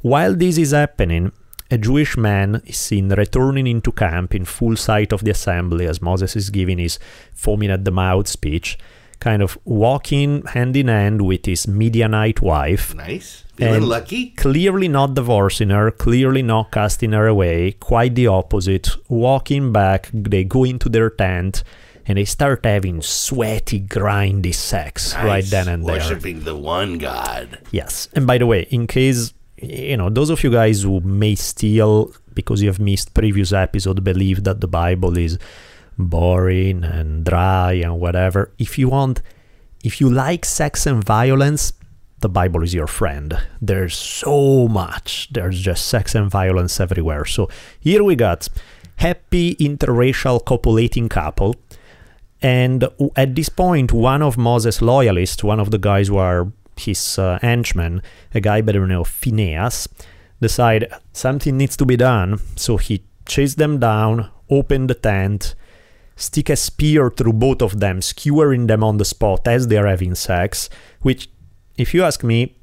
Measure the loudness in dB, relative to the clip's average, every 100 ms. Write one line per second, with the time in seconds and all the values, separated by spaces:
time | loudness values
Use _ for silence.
0 | 2 2 2 2 2 2 2 2 0 0
1 | 0 0 -2 -6 -20 -20 -4 -2 2 2
2 | 0 0 0 2 0 -2 -4 -10 -4 -2
3 | 0 0 0 2 2 0 0 0 -2 -2
4 | -2 -2 -2 -4 -4 -4 -2 0 0 0
5 | 0 0 0 -2 0 -2 0 -2 -2 -2
6 | -2 -2 -2 -4 -4 -2 0 -2 -4 -6
7 | -12 -20 -20 -6 -2 0 0 0 0 0
8 | 2 0 -2 -6 -4 -4 -6 -10 -14 -20
9 | -20 -6 -2 0 0 -4 -4 0 2 0
10 | -2 0 0 -2 -4 -2 0 0 2 2
11 | 2 2 0 0 -2 -4 -2 0 2 2
12 | 2 2 0 2 2 2 0 -2 -2 -10
13 | -10 -12 -12 -20 -20 -4 0 2 0 -2
14 | -6 -8 -8 0 2 2 2 0 0 2
15 | 0 0 0 2 2 0 2 2 2 0
16 | 0 2 2 2 0 0 0 -2 0 0
17 | 0 2 4 4 2 2 -2 -4 0 2
18 | 2 2 4 2 2 -2 0 0 0 -6
19 | -4 0 2 0 0 -2 2 2 2 0
20 | -2 -6 -2 0 2 2 2 0 0 2
21 | 0 0 -2 0 -2 -4 -8 -14 -20 -12
22 | -2 -2 -2 0 0 0 0 0 0 -4
23 | -6 -6 -4 -2 -2 -2 -2 -4 -4 -4
24 | -2 0 0 0 -2 -4 -4 -4 -4 -6
25 | -6 -2 0 0 0 -2 -2 -2 -4 -4
26 | -4 -6 -8 -8 -8 -8 -4 -4 -4 -6
27 | -8 -8 -8 -8 -12 -18 -8 -8 -6 -10
28 | -4 -2 2 2 4 2 0 -4 -2 0
29 | 2 0 -4 -10 -20 -18 -14 -12 -6 -2
30 | 0 0 0 2 2 4 4 2 2 0
31 | 0 0 2 0 -4 -4 0 4 4 4
32 | 2 -8 _ -8 -2 0 0 0 0 0
33 | 0 0 2 2 2 0 0 -2 -2 -2
34 | 0 0 0 0 -2 -2 -2 0 0 0
35 | 0 0 0 -4 -8 -20 -20 -20 -16 -6
36 | -2 2 2 2 2 2 0 0 -2 -4
37 | -4 -2 0 2 2 2 2 0 -2 -2
38 | -2 0 0 0 -4 -4 -6 0 0 2
39 | 0 -2 -6 -14 _ -20 -20 -8 -8 2
40 | 2 4 0 -2 -4 -2 -2 -2 0 0
41 | 2 2 4 4 2 0 -4 -6 -18 -20
42 | -20 -6 -2 0 0 0 -2 -2 -4 -2
43 | -4 -4 -4 -4 -4 -6 -2 -2 -2 -6
44 | -10 -8 0 2 4 4 4 0 -4 -8
45 | -10 -10 -8 -4 -4 -2 -2 -2 -2 -2
46 | 0 0 0 0 0 0 0 -2 -2 -2
47 | -2 -4 -4 -4 -4 -6 -20 -4 2 4
48 | 4 4 2 0 -6 -10 -12 -20 -20 -2
49 | -2 -2 -2 0 0 0 -2 0 0 2
50 | 2 2 0 0 0 0 2 2 2 0
51 | -2 -2 -2 0 -2 -2 _ -20 -20 -20
52 | -20 -20 -20 _ 2 2 2 2 0 0
53 | -2 0 0 0 -4 0 2 2 2 4
54 | 4 2 2 2 2 2 2 2 2 4
55 | 4 2 0 -2 0 0 0 0 2 2
56 | 2 2 2 0 -2 -8 _ -10 -6 -4
57 | -4 -2 -2 0 0 0 0 -2 -2 -4
58 | -8 -20 -6 -2 0 2 2 0 0 0
59 | -2 -4 -2 0 -2 -2 -4 -6 -10 -16
60 | -20 -20 -20 -4 -2 2 2 2 0 -10
61 | -18 -4 -2 -2 -2 0 -2 0 2 4
62 | 4 4 0 -2 -6 -6 -2 0 0 -2
63 | -6 _ -6 0 0 2 0 2 2 2
64 | 2 0 -4 -14 0 0 2 0 0 -2
65 | 0 0 0 -2 -4 -8 -16 -20 _ _
66 | -20 -12 -4 -2 0 0 -2 0 4 4
67 | 2 2 0 2 2 2 0 0 -2 -2
68 | -6 -4 0 2 4 2 2 2 2 0
69 | -2 0 0 2 2 0 2 2 2 0
70 | -2 -4 -2 -2 -2 -4 -10 -14 -20 -4
71 | -2 -2 -8 -20 -20 -20 _ -6 0 2
72 | 0 0 0 0 0 _